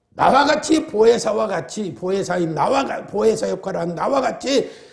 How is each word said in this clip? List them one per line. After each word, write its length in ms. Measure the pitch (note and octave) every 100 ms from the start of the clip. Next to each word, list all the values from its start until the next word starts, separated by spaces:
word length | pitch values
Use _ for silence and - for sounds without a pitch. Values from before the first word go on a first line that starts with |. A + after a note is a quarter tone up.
| _ -
나와 300 | E3 B3+ C#4+
같이 420 | D4+ - D#4 D#4
보혜사와 580 | G#3 A3+ A#3 A3 G#3+ A3
같이, 460 | F3 - - G3
보혜사인 600 | C3 F3+ G3 E3 F3+ E3 D#3+
나와 280 | F#3 C4+ A3+
가-, 200 | - -
보혜사 440 | G3+ A3 G#3 G3
역할을 300 | F#3 F#3+ F3
한 140 | F3
나와 260 | E3 G3 C4+
같이 480 | B3 - B3 C#4 - - -